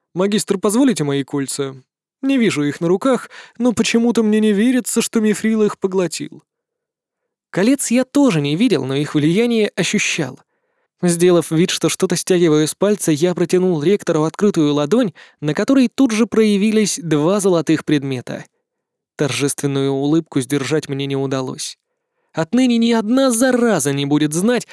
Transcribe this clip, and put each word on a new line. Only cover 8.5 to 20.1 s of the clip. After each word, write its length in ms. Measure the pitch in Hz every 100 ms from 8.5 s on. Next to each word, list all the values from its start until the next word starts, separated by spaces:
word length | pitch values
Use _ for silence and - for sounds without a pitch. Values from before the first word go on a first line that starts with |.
| 156
видел, 300 | 247 156 131
но 100 | 135
их 200 | 151 151
влияние 540 | 147 180 240 233 208
ощущал. 720 | - 170 202 - - 131 - _ _ _ _ _ _
Сделав 500 | 180 170 180 175 -
вид, 180 | 160 185
что 200 | - 160
что-то 260 | - 190 170
стягиваю 520 | - 180 170 151 156
с 80 | -
пальца, 360 | 196 208 -
я 220 | 147 180
протянул 480 | 175 175 185 185 160
ректору 420 | 147 202 - 156
открытую 500 | 156 - 208 170 147
ладонь, 400 | 143 147 226 220 - - _
на 140 | 147
которой 340 | 151 214 269 247
тут 240 | - 269
же 140 | 214 233
проявились 760 | - 220 202 220 214 202 -
два 380 | 170 151 156 208
золотых 460 | 196 170 151 156 -
предмета. 600 | 151 139 127 - - - _ _ _ _ _ _ -
Торжественную 800 | 143 117 143 - 143 139 135
улыбку 480 | 135 143